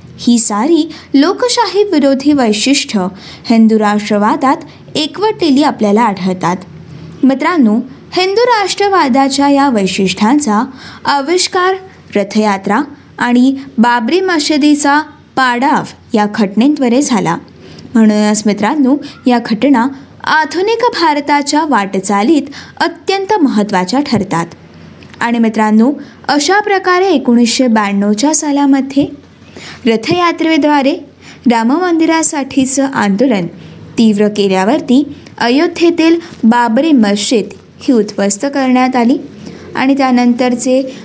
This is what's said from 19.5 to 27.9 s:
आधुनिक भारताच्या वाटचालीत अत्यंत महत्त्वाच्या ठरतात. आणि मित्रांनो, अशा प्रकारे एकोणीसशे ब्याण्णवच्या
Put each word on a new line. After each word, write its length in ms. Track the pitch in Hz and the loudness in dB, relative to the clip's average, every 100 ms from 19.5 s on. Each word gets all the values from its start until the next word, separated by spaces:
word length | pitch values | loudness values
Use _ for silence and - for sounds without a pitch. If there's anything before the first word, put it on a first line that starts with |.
| 214 269 254 247 - - - | 0 2 2 0 -6 -18 -12
आधुनिक 540 | - 302 302 330 403 453 480 - | -4 -2 -2 -2 -2 0 -2 0
भारताच्या 640 | 339 294 285 294 285 302 | 0 0 0 -2 0 -2
वाटचालीत 800 | 311 233 196 196 185 202 226 302 262 - - - | 0 0 0 -4 -2 0 2 0 -2 -12 -16 -6
अत्यंत 580 | 330 330 - 392 381 | -4 -4 -4 -4 -2
महत्त्वाच्या 640 | 427 277 214 208 185 180 262 | 0 2 0 0 -2 0 -2
ठरतात. 460 | 285 214 190 165 170 - - - - - - - | -2 -2 -2 -4 -6 -10 -20 -20 -20 -20 -20 -6
आणि 180 | 233 233 | -2 0
मित्रांनो, 540 | 226 220 214 214 240 294 - - - | 0 0 2 4 2 0 -10 -10 -4
अशा 320 | 285 294 403 | -2 2 0
प्रकारे 480 | 415 381 381 359 392 | 2 0 2 2 2
एकोणीसशे 580 | 294 254 240 233 - 254 | 0 2 2 2 2 0
ब्याण्णवच्या 680 | 220 202 | 0 0